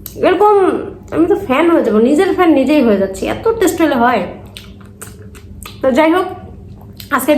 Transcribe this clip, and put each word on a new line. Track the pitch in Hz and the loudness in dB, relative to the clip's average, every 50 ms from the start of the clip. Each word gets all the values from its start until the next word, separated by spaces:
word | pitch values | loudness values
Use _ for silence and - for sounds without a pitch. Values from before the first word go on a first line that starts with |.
| - - - - - | -18 -16 -6 -2 0
এরকম | 311 370 349 415 415 415 403 370 330 254 - - - - - - - - | 2 2 4 4 4 4 4 2 2 0 -2 -6 -10 -14 -16 -12 -4 -2
আমি | 277 330 381 | 0 2 2
তো | 415 - - | 0 0 -2
ফ্যান | - 254 277 339 339 | -2 0 2 2 2
হয়ে | 339 294 233 | 2 2 2
যাবো, | 220 208 214 233 254 | 2 2 2 2 4
নিজের | 302 294 381 370 - | 4 2 2 2 2
ফ্যান | - 370 339 302 269 | 2 4 4 4 4
নিজেই | 262 247 302 302 247 | 4 2 4 4 4
হয়ে | 233 208 196 | 4 2 2
যাচ্ছি, | 196 190 190 - - 214 220 | 0 -2 -4 -4 -6 -6 -4
এত | - - 440 453 453 | -2 -2 -2 0 2
টেস্ট | 381 320 311 - 330 | 0 0 0 0 0
হলে | 294 277 247 233 | 0 2 2 2
হয়। | 247 254 208 180 180 - - - - - - - - - - - - - - - - - - - - - - - - - - - - - - | 2 2 0 -2 -6 -10 -14 -18 -18 -18 -18 -18 -20 -20 -20 -20 -20 -20 -20 -18 -18 -18 -18 -20 -20 -20 -20 -20 -20 -18 -18 -16 -16 -8 -4
তো | - 262 240 269 | -2 0 2 4
যাই | 311 320 330 | 4 4 4
হোক, | 370 370 370 - - - - - - - - - - - - - - - - - | 2 0 -4 -8 -12 -14 -18 -18 -18 -20 -20 -20 -20 -20 -20 -20 -18 -10 -6 -6
আজকের | 254 247 302 302 | -2 0 2 2